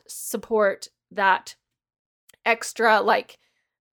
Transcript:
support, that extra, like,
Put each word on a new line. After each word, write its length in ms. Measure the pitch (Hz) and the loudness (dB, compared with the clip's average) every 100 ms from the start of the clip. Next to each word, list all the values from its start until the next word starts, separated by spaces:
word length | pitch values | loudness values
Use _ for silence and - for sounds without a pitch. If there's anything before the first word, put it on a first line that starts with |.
| - | -18
support, 800 | - - 226 - 220 196 - - _ _ | -14 -10 -10 -4 0 0 0 -12 _ _
that 440 | 190 190 185 - - _ _ _ _ _ _ _ _ - | 0 2 2 -2 -20 _ _ _ _ _ _ _ _ -2
extra, 540 | 226 - - 226 214 | -2 -4 -2 2 2
like, 400 | 202 214 - - _ _ _ _ _ | 2 0 -2 -18 _ _ _ _ _